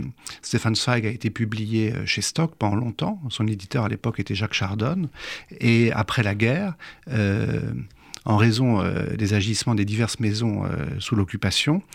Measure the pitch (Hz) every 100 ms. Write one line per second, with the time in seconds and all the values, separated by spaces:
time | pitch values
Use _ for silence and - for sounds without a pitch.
0 | 120 - - - - 120 117 113 - 123
1 | 107 120 113 104 113 107 107 110 110 117
2 | 104 - 98 - 160 - 107 101 120 104
3 | - 208 139 - 110 104 90 131 107 113
4 | 117 - 95 95 95 - 95 104 113 185
5 | 156 - - - - - 123 117 117 -
6 | 107 - 104 101 113 147 202 160 - -
7 | - 123 101 101 113 117 110 120 98 -
8 | - - - 107 113 110 127 107 90 95
9 | - - 104 104 98 107 - 110 101 107
10 | 113 - 107 107 117 101 95 87 78 92
11 | - 110 95 107 98 - - 165 -